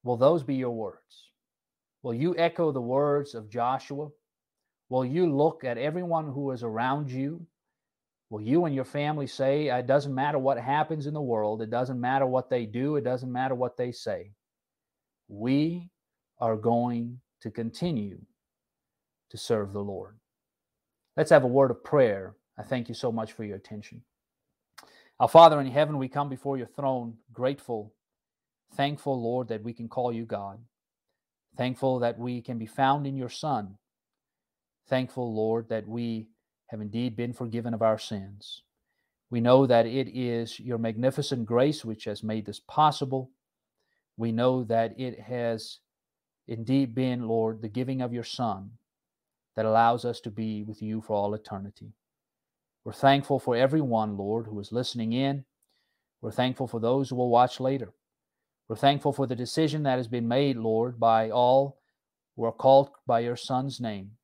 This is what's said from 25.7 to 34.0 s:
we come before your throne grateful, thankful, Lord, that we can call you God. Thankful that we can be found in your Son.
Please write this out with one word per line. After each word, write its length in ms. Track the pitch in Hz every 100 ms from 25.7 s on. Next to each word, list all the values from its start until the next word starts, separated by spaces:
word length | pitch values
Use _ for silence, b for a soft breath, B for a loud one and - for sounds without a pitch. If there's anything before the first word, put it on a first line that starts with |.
| 135 151 147
we 100 | 131
come 200 | 143 143
before 280 | 131 139 135
your 100 | 117
throne 480 | - 139 127 117 113 _
grateful, 600 | 120 127 139 - 113 104 _ _ _ _ _ _ _ _
thankful, 460 | - 143 147 143 131
Lord, 280 | 117 123 117
that 140 | 110
we 100 | 110
can 160 | 117 113
call 240 | - 123
you 120 | 113
God. 340 | 113 104 98 104 117 _ _ _ _ _ _ _ _ -
Thankful 420 | 123 123 135 127
that 180 | 120 113
we 220 | 123 123
can 180 | 117 117
be 80 | 107
found 400 | - 135 147 139
in 100 | 135
your 120 | 123
Son. 480 | - 156 120 98 98 _ _